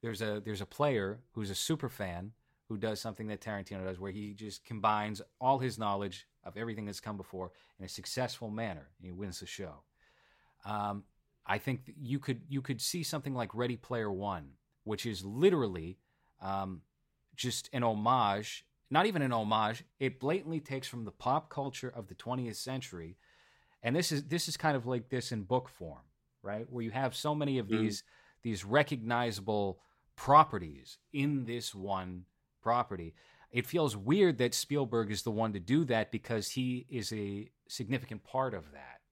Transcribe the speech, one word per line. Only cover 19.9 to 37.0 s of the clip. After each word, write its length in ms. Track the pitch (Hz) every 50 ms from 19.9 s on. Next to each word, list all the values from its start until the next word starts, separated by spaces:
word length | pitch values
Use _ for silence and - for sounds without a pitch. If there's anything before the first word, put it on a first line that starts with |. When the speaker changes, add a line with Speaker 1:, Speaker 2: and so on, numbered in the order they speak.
| _ _
Speaker 1:
it 200 | 135 131 131 127
blatantly 400 | 131 139 165 196 139 156 165 156
takes 280 | - - 135 135 127
from 180 | - - 123 113
the 60 | 104
pop 380 | - _ - 123 135 156 156 -
culture 420 | - 147 139 139 131 - - 127 120
of 120 | 120 107
the 80 | - -
twentieth 420 | - - 117 127 127 123 117 107
century, 580 | - - 131 131 135 131 - - 87 82 82 90 _ _ _ _ _ _ _ _ _ _ _ _ _ -
and 120 | 117 127
this 160 | 147 175 -
is, 120 | 156 143 143
this 240 | 131 151 175 -
is 100 | - 151
kind 180 | - - 160 147
of 120 | 131 117
like 220 | 123 127 120 117 -
this 220 | - 123 120 -
in 120 | 123 110 98
book 260 | 92 127 127 123 -
form, 320 | - - 90 80 78 - - _ _ _ _ _ _ _
right? 240 | - 95 104 110 117
Where 160 | 120 123 123 117
you 80 | 113
have 240 | 107 131 135 127 127
so 200 | - - 151 151
many 240 | 151 147 143 135 127
of 80 | 113
Speaker 2:
Mm-hmm. 160 | 101 110 110 110
Speaker 1:
these, 200 | 107 104 101 - _ - - _ - _ _
these 240 | _ 117 107 95 95
recognizable 1120 | 101 113 143 147 - 151 127 110 113 120 120 120 117 107 95 98 107 107 104 101 98 92 - _ _ _ _ _ _ _
properties 840 | - - - 139 151 151 - - 98 87 78 71 67 64 - - _ _ _ -
in 320 | 143 135 147 147 135 123
this 300 | 113 117 120 113 - -
one 500 | 101 95 101 98 95 92 92 90 90 90 _ _ _ _ _ _ _
property. 520 | _ 113 117 123 120 - 104 90 85 82 - - - - - _ - _
It 160 | - 123 120
feels 280 | - - 170 156 139 104
weird 440 | 104 95 113 156 208 202 180 143 110
that 160 | 127 120 -
Spielberg 560 | - - - 139 147 139 113 113 117 113 101
is 100 | 107 98
the 80 | - 117
one 220 | 107 107 110 110 101
to 60 | 101
do 260 | 85 87 127 156 170
that 260 | 127 120 113 107 -
because 380 | - 110 - - 123 110 101 -
he 360 | - 131 127 127 123 123 123 -
is 240 | - 123